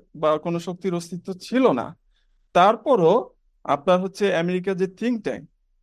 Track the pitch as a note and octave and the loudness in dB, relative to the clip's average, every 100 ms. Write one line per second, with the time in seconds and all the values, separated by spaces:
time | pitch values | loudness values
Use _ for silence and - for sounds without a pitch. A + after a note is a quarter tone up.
0 | - D3+ D#3+ D#3 F3 E3+ E3+ F3+ G3 F3 | -14 -4 -2 0 -2 -6 -6 -8 -6 -6
1 | E3+ F3 G3 F#3 - A#3+ B3 B2+ - - | -6 -12 -12 -14 -4 2 2 0 -4 -14
2 | _ _ _ _ _ F3 F#3+ A3+ D4+ A#3 | _ _ _ _ _ 4 4 2 0 4
3 | E3 A3 - _ _ _ - C#3 D#3+ F3+ | 4 2 0 _ _ _ -4 -2 2 0
4 | F#3+ F#3 G3+ E3 F3 F#3 F#3 F3+ F#3 F#3 | 0 -2 0 0 0 -2 -4 -4 -4 -4
5 | A#3 A#3 E3+ A2 D3+ _ _ _ | -4 -4 -6 -8 -14 _ _ _